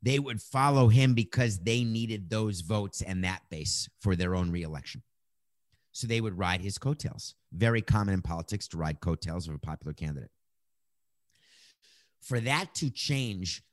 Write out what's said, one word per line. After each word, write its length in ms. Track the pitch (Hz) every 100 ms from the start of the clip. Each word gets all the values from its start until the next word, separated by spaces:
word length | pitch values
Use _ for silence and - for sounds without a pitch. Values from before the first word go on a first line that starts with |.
They 160 | 120 143
would 240 | 139 110
follow 460 | - 131 143 139 117
him 260 | 120 131
because 460 | 120 107 - 120 92
they 240 | 92 117
needed 440 | 117 113 113 107 87
those 320 | 110 107 92
votes 400 | 82 107 98 -
and 240 | 92 92
that 160 | 92 92 -
base 380 | 78 73 - - _
for 160 | 101 87
their 180 | 90
own 160 | 92 87
reelection. 520 | 87 78 73 - 123 - _ _ _ _ _ _ _ _
So 140 | - 113
they 140 | 113
would 160 | 110 90
ride 240 | 90 90
his 160 | 98 -
coattails. 580 | 135 - - - - - - 87
Very 240 | 117 117
common 320 | - 110 101
in 100 | 92
politics 460 | 85 82 - 101 -
to 80 | 82
ride 240 | 80 76
coattails 480 | 85 80 80 87 80
of 60 |
a 40 | 73
popular 360 | 80 78 78
candidate. 360 | 73 78 71 55 _ _ _ _ _ _ _ _ _ _ _ _ _ - _ _ _ _ _
For 180 | - 123
that 340 | 117 151 190 -
to 140 | 143
change 720 | - - 135 120 95 90 - _